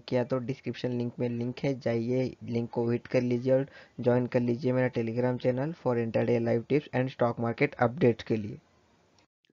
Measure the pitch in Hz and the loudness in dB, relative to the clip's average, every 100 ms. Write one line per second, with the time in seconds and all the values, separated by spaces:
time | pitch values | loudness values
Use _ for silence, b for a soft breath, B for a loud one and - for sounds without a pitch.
0 | - 127 120 131 120 135 - 117 127 123 | 0 -2 0 -2 -4 -6 -8 -6 -4 -2
1 | 120 - 123 117 120 127 139 131 120 117 | -4 -2 -4 -2 -4 -4 -4 -2 -2 -2
2 | 113 127 127 - 107 117 117 - 117 120 | 0 0 0 -4 -4 -2 -2 -2 0 0
3 | - 131 123 123 127 131 135 B B - | 0 0 2 0 2 2 0 B B -2
4 | 123 123 123 127 120 120 127 127 127 123 | 2 2 2 0 0 0 0 2 2 0
5 | 113 117 123 123 127 127 147 170 127 120 | -2 0 0 0 0 0 -4 -4 -2 0
6 | 113 117 117 120 117 117 117 139 - 127 | 0 0 2 2 2 0 2 0 0 -2
7 | 127 - 120 117 117 113 139 - 123 120 | -2 2 0 2 -4 0 -2 2 0 4
8 | 127 113 - 113 101 139 _ _ _ _ | 2 2 -2 -4 -4 -12 _ _ _ _
9 | _ _ _ _ _ | _ _ _ _ _